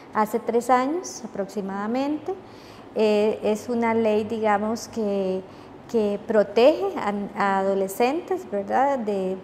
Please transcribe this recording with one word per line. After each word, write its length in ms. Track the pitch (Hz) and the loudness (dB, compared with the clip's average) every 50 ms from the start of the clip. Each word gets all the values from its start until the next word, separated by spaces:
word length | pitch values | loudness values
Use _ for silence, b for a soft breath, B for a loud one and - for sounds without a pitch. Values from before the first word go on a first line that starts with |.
| B B B | B B B
hace 260 | 214 214 214 - 226 | 0 0 0 0 -4
tres 300 | 214 - 226 240 233 - | -2 0 0 0 2 4
años 520 | 262 247 254 269 302 359 381 - - - - | 2 2 2 0 -2 -4 -6 -8 -12 -12 -12
aproximadamente. 1080 | 214 - 202 196 190 - 220 190 190 190 196 - 220 233 254 269 285 302 302 - - 381 381 B B B B B B B B B B - | -10 -6 -6 -6 -6 -6 -8 -6 -6 -6 -6 -4 -4 -2 -2 -2 -2 -4 -4 -6 -8 -8 -8 B B B B B B B B B B -2
Eh, 420 | - 220 214 214 208 208 220 214 - - | 0 2 2 4 4 2 2 0 0 0
es 240 | 202 214 214 - - | -2 -2 -2 -2 -4
una 260 | 247 233 233 226 226 | -2 0 0 2 2
ley, 300 | 226 226 220 214 214 220 | 2 2 2 2 2 0
digamos, 640 | 202 233 220 214 220 208 202 208 214 226 226 - - | -2 -4 -2 0 2 2 2 0 -2 -4 -4 -6 -8
que, 540 | - 233 220 208 202 196 190 185 185 185 185 B B B B B B - - - | -6 -4 -2 -2 0 0 0 0 -2 -4 -6 B B B B B B -20 -10 -4
que 300 | - 233 214 208 202 202 - | 0 0 0 0 0 -2 0
protege 600 | - 220 214 202 202 - 220 233 277 320 349 370 392 370 277 | 4 6 6 6 6 6 6 8 8 8 6 2 -2 -2 -2
a, 160 | - 202 202 208 202 - - 214 | -2 -2 -2 -2 -4 -6 -4 -2
a 220 | 202 202 196 190 | 0 2 2 2
adolescentes, 880 | 190 196 196 196 196 190 - - 240 247 277 339 359 - 381 349 - - | 2 2 2 0 0 -2 0 0 0 2 0 0 -2 -2 -4 -4 -4 -4
¿verdad?, 480 | - 202 196 196 214 226 262 285 277 262 | -6 -6 -4 0 2 2 2 2 2 0
de, 400 | 226 208 208 196 190 185 190 190 | -2 -2 -2 -2 -2 -2 -4 -6